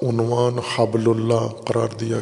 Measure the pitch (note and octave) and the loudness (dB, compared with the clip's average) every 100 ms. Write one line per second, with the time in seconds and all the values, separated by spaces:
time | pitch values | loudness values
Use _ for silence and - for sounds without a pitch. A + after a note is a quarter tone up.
0 | B2+ A2+ A2+ A#2+ B2 A#2+ - - A2+ A2+ | -2 0 2 2 2 0 -4 0 2 2
1 | A2+ A2+ A2+ A#2 A2+ - - A2+ A2+ - | 2 2 2 0 0 -6 -4 -2 -2 -4
2 | A2+ A2+ | -4 -4